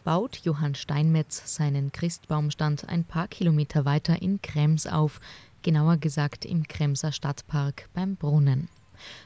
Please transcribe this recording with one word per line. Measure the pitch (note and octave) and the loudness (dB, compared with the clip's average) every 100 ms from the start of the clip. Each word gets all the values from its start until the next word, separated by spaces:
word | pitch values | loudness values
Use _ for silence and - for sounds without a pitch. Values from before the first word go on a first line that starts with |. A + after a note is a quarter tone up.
baut | - E3+ B3 - | -2 0 -2 -4
Johann | F3 D3 D3 | -2 0 -2
Steinmetz | C#3 - C#3+ D#3 D#3+ D3 - - - | -2 -2 2 4 2 0 -6 -8 -2
seinen | D3 C#3 C#3 | 0 0 -2
Christbaumstand | - E3+ - - D3+ D3+ - D3+ D3 - | -4 -4 -4 -4 -2 -2 0 -2 -2 -2
ein | E3+ | -4
paar | E3 D#3+ F3 | -2 -4 -6
Kilometer | - E3+ D3+ D3 D#3 C#3 | 0 2 2 2 0 2
weiter | D3 - E3 | 2 2 0
in | F#3 G3 | 0 -2
Krems | - D3 D3+ D#3 - | -4 2 4 2 0
auf, | D#3 D3+ - - - - _ | 0 0 -2 -16 -20 -20 _
genauer | F3+ D3+ D#3 E3 | 0 4 4 2
gesagt | D3+ D3+ D3 - - | 2 -2 -2 -4 -4
im | E3+ D#3 | -2 -2
Kremser | - D3 C#3 D#3 | -2 -2 0 -4
Stadtpark | - C#3+ C#3+ - D3 C#3 - - | -4 -6 -6 -4 -2 -2 -4 -8
beim | F3 F#3+ G3 | -6 -4 -2
Brunnen. | D3 D3+ C#3 C3+ E3 - _ - - - | 2 4 6 4 -2 -12 _ -20 -20 -20